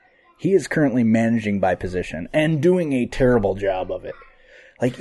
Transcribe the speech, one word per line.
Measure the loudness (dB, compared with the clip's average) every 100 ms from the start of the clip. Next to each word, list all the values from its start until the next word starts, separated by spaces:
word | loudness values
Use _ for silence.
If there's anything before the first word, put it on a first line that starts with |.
| _ _ _ _
He | 2
is | 2 2
currently | 0 2 2
managing | 2 2 2 0 0 0
by | 0 0
position | -4 -6 -6 -8 -4
and | -2 0 2
doing | 2 2 0
a | -2 -2
terrible | 0 2 4 2 -2
job | -2 -4 -6
of | -8 -10
it. | -16 -20 _ _ -20 -20 -6
Like, | -6 -6